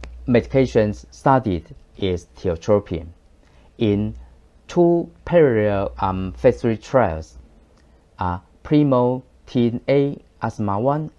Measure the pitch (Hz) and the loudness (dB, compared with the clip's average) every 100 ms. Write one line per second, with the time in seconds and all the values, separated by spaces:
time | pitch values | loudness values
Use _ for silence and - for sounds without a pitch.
0 | - - - 120 - 135 127 120 107 101 | -18 -12 0 0 2 0 2 2 0 -2
1 | - - 147 131 113 87 - - - - | -12 -4 2 2 2 -4 -6 -18 -20 -6
2 | 98 90 - - 95 82 - 104 - 82 | -4 -4 -6 -8 -6 -4 0 0 0 -8
3 | 80 - _ _ _ _ - - 110 101 | -10 -18 _ _ _ _ -20 -2 0 0
4 | 107 113 - - _ _ - 175 170 170 | -2 -8 -18 -20 _ _ -6 2 2 2
5 | 170 - - 175 147 113 104 101 101 - | -2 -12 0 4 4 4 2 0 -2 -4
6 | 98 95 92 - 127 120 120 110 - 131 | -4 -2 -6 0 2 2 0 -4 0 2
7 | 107 78 80 - - _ _ _ _ _ | 2 -2 -10 -18 -20 _ _ _ _ _
8 | _ - 92 87 - _ - 151 147 127 | _ -8 -6 -6 -10 _ -2 2 2 2
9 | 123 127 - _ - 127 120 120 - 139 | 0 -2 -8 _ -6 0 0 -2 -2 0
10 | 143 - - _ 117 - 104 98 127 147 | 0 -4 -16 _ -8 -4 -4 -2 -2 -2
11 | 156 | -6